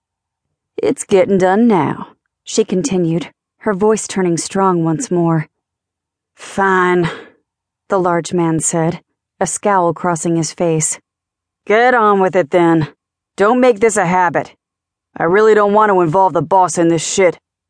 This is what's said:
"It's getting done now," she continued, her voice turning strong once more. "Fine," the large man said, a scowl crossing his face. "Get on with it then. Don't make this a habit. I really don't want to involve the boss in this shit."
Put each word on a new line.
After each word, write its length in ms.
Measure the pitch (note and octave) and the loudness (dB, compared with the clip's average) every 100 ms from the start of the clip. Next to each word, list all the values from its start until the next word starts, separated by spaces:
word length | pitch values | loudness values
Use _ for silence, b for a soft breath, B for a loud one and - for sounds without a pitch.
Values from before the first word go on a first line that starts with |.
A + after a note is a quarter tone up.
| _ _ _ _ _ _ _ - | _ _ _ _ _ _ _ -6
"It's 280 | - - | -4 -4
getting 340 | - G3 F3 G3 | 0 0 2 2
done 300 | F#3 F#3+ A#3+ | 2 2 2
now," 480 | F#3+ C#3 - - _ _ _ | 2 0 -6 -12 _ _ _
she 220 | - - | -10 -4
continued, 680 | G#3+ F#3 F3 F#3 E3+ E3 - _ _ _ | -2 -2 -2 -2 -2 -2 -6 _ _ _
her 140 | A3 | -6
voice 360 | F#3+ G#3+ A3 - | -2 0 -2 -4
turning 280 | - F#3 E3 | -4 -2 -2
strong 460 | - F#3+ F#3+ F3 | -4 -2 0 0
once 300 | D#3+ D#3 - | -2 -4 -4
more. 360 | F3+ E3 D#3+ D3+ _ _ _ _ _ _ _ _ | -2 0 0 -4 _ _ _ _ _ _ _ _
"Fine," 760 | _ - - F#3+ F#3 F3+ F3+ E3 B B _ _ _ _ _ - | _ -12 -2 0 2 2 0 -2 B B _ _ _ _ _ -4
the 140 | G3 | -2
large 340 | F3+ E3+ D#3+ | 0 -2 -2
man 240 | F3+ E3 D#3+ | -2 -2 -2
said, 420 | - E3+ D#3+ F3+ _ _ _ - | -2 -2 -2 -4 _ _ _ -8
a 80 | F#3+ | -6
scowl 480 | - G#3+ G3 E3+ | -4 -2 0 0
crossing 400 | D#3+ F3+ E3+ F3 | -2 -4 -4 -2
his 180 | E3 D#3 | -2 -4
face. 460 | - F3 D#3+ D#3 - _ _ _ _ _ _ - | -4 -2 -2 -4 -6 _ _ _ _ _ _ -2
"Get 280 | G#3 B3 | 2 2
on 240 | B3+ G#3+ G3+ | 2 2 2
with 160 | F#3 | 0
it 160 | F3+ D3 | 0 0
then. 380 | F3+ E3+ E3 D3+ - _ _ _ - | 2 2 2 -2 -10 _ _ _ -2
Don't 240 | G3 B3 | 0 2
make 180 | B3+ G3+ | 2 2
this 180 | A3+ G#3 | 2 0
a 100 | F3 | 0
habit. 500 | F3+ F3+ D3+ D3 _ _ _ _ _ _ - | 2 0 -2 -6 _ _ _ _ _ _ -4
I 60 | |
really 320 | E3 F#3+ A3 | 0 2 4
don't 180 | G#3 G#3 | 4 4
want 180 | G#3 G#3+ | 2 2
to 100 | F#3+ | 2
involve 320 | F3 F3 F#3+ | 2 2 0
the 100 | E3 | 0
boss 340 | D3+ F#3+ F3+ E3 | 0 2 2 0
in 120 | E3+ | 0
this 180 | E3 - | 0 -2
shit." 320 | - F#3 - _ _ _ | 0 0 0 _ _ _